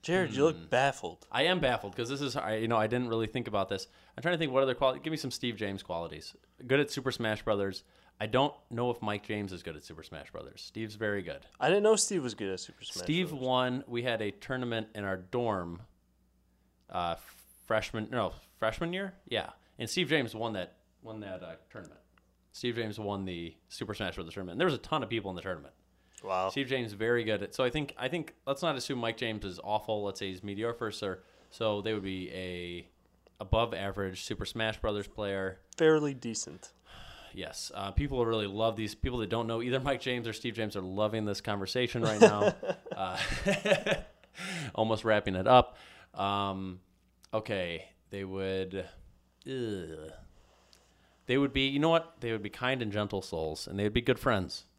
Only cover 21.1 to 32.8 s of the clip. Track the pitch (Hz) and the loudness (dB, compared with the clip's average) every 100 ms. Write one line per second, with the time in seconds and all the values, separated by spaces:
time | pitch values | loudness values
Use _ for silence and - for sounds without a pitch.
21.1 | 110 101 92 90 82 _ 113 82 - _ | -10 -8 -8 -10 -14 _ -16 -16 -20 _
22.1 | _ _ _ _ - 123 117 113 104 104 | _ _ _ _ -6 -4 -2 -4 -4 -4
23.1 | 101 95 87 82 - _ - 104 104 98 | -2 -4 -6 -8 -10 _ -10 -8 -4 -4
24.1 | 87 82 82 92 90 180 135 - 151 110 | -4 -8 -8 -8 0 2 0 -2 -4 -2
25.1 | 113 98 90 92 85 71 _ _ _ _ | -2 -4 -6 -6 -6 -8 _ _ _ _
26.1 | - 95 92 95 113 131 131 117 101 113 | -16 -2 0 0 0 -2 -2 -2 -2 2
27.1 | 120 110 107 98 - 127 135 143 - 131 | 2 2 0 -2 0 0 2 -4 -4 -2
28.1 | 170 156 - - 139 175 139 - 127 117 | -2 -4 -10 -4 -2 0 -2 -2 -2 -2
29.1 | 113 117 107 101 87 82 107 - 107 101 | -2 -2 -2 -6 -8 -2 -2 0 -2 -2
30.1 | 95 98 92 98 98 113 117 113 104 101 | -4 -6 -6 -8 -4 -2 -2 -6 -4 -4
31.1 | 92 - - - - 110 104 101 107 95 | -6 -10 -20 -20 -2 0 0 0 -2 -2
32.1 | 95 92 92 92 90 87 87 | -4 -6 -6 -6 -6 -8 -10